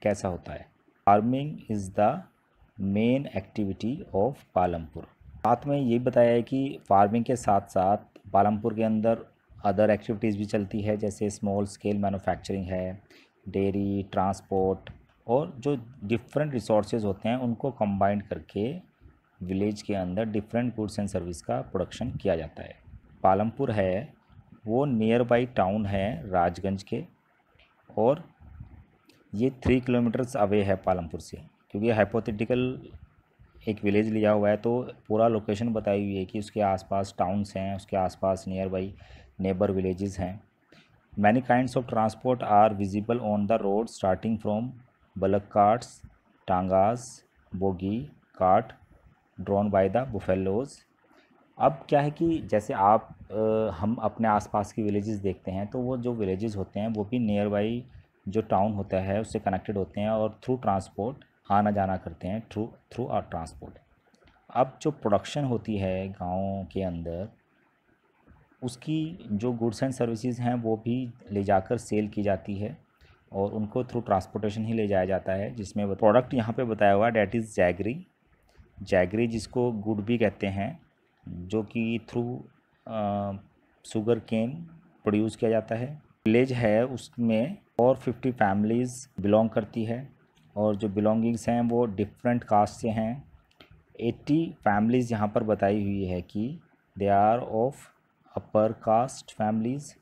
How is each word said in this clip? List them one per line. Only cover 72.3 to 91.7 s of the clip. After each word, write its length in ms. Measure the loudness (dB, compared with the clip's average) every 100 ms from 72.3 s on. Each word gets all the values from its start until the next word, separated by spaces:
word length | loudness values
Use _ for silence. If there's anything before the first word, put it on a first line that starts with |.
| -2 -4 -8
है 220 | -8 -10 _ _ _ _ _
और 180 | -4 -4
उनको 320 | -2 -4 -4
through 200 | -4 -4 0
transportation 600 | 0 0 -4 -4 -4 -2
ही 80 |
ले 140 | -2 0
जाया 180 | 2 2
जाता 280 | -2 -2
है, 220 | -4 -4 -8
जिसमें 400 | -8 -4 -4 2
product 380 | 6 6 4
यहाँ 200 | -2 -2
पे 100 | -2
बताया 300 | -2 2 4
हुआ 160 | 6 4
है, 40 |
that 280 | 2 2 0
is 140 | -2 2
Jaggery। 520 | 2 2 -4 -6 -12 _ _ _ _ _ -20 -12
Jaggery 460 | 0 2 2 0 -2
जिसको 440 | -2 -4 -2 0
गुड़ 300 | -2 -4 -4
भी 160 | 0 2
कहते 300 | 0 0 -6
हैं, 320 | -4 -6 -10 _ _ _ _ -16
जो 340 | -14 -4 -4
कि 360 | -2 -4 -2 -4 -4
through, 280 | -6 -6 -8 -14 _ _ _ -10
अ, 440 | -4 -2 -2 -4 -8 -14 _ _ _ -8
sugar 340 | -4 0 0
cane 320 | 0 -2 -2 -6 -14 -20 _ _
produce 320 | 0 2 2 0
किया 160 | 0
जाता 240 | 2 0 -6
है। 260 | -6 -10 _ _ 4
Village 280 | 4 4
है 320 | 2 4 4 2
उसमें 720 | -4 -10 -2 2 2 0 -6
फ़ोर 400 | _ 2 4 4
fifty 360 | -2 -2 -2
families 800 | 2 2 2 2 2 -2 -6 -14 -4
belong 300 | 4 6 4
करती 360 | 0 -4 -4 -4
है 240 | -6 -8 _ _ _ _ -2
और 200 | 0 0
जो 140 | -2
belongings 600 | 2 2 2 0 0 0
हैं 120 | 0
वो 240 | 2